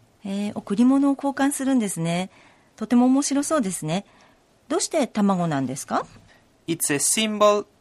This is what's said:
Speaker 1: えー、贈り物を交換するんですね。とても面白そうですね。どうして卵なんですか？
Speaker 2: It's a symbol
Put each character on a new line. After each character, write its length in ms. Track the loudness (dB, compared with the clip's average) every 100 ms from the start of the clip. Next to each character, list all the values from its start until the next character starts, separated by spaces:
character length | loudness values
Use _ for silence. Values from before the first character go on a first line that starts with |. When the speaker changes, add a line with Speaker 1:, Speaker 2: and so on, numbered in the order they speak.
| _ _ -8
Speaker 1:
え 240 | -6 -6
ー、 20 |
贈 220 | -8 -4 2
り 80 |
物 260 | 4 4 2
を 40 |
交 180 | 0 -2
換 200 | -2 -2
す 120 | 0
る 100 | 0
ん 40 | 0
で 100 | 0
す 120 | -2
ね。 280 | -2 -2 -6 -12 -20 _ _ -14
と 100 | 0
て 100 | 4
も 100 | 4
面 160 | 4
白 200 | 2 -2
そ 140 | 0 0
う 60 |
で 80 | -2
す 160 | -4 -4
ね。 180 | -4 -6 _ _ _ _ _ -6
ど 80 | -4
う 40 |
し 60 | -2
て 180 | 0 -2
卵 400 | 2 2 2 0
な 140 | -2
ん 60 | -4
で 80 |
す 120 | -6 -6
か？ 180 | -6 -6 -12 -20 _ _ _ -6
Speaker 2:
It's 240 | -4 -2
a 60 | 0
symbol 680 | 0 0 -2 2 4 4 -2 _